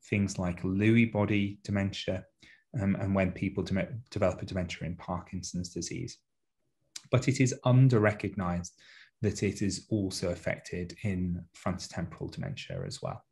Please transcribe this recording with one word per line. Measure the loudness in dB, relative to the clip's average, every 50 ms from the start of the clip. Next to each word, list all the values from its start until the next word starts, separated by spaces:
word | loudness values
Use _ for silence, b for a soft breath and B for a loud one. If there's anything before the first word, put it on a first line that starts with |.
| _ -2
Things | 0 0 0 0 -2 -2
like | -2 -2 -2 -2 -2
Lewy | -2 0 4 4 6 6 6 4 4
body | 4 0 2 2 2 2 0 0 -4 -8 _
dementia, | -2 -2 0 0 0 -2 -4 -4 -4 -4 -4 -6 _ _ _ B B B B B B -4 -2
um, | 0 0 0
and | 0 0 0 2
when | 2 2 2
people | 0 -2 -4 -2 -2 -2
dem-, | -4 -2 0 -2 -2 -2 -6 -12 -12 _
develop | -2 0 0 0 0 -2
a | -8
dementia | -6 -4 -4 -4 -4 -6 -8 -6
in | -8 -8
Parkinson's | -8 -8 -6 -6 -6 -6 -8 -10 -10 -10 -6 -8 -8 -8 -6
disease. | -8 -8 -8 -6 -8 -8 -8 -10 -12 _ _ _ _ _ _ _ _ _ _ _ _ _ _ _ _ -20 _ 2
But | 2 2 4
it | 2 4 4
is | 2 2 2 0 4
under-recognized | 6 8 10 10 10 8 8 6 6 4 2 -4 -4 -2 -2 0 0 0 -2 -4 -6 _ B B B B B B B B _
that | -2 -2 0 2 -2
it | -2 0 0
is | -2 -2 -2 -4 -4 _
also | -2 0 0 -2 -4 -4 -4 -4
affected | -4 -2 -4 -4 -4 -4 -6 -10 -8 -8 -6 -8 -10 -6 -4
in | -2 -2 0 -2 -2 -2 -4 -6 -12 _
frontotemporal | -6 -4 -4 -4 -4 -8 -8 -6 -6 -6 -6 -8 -10 -10 -10
dementia | -8 -8 -8 -8 -8 -10 -10 -10 -8 -8 -8
as | -8 -10 -8
well. | -8 -8 -8 -10 _ _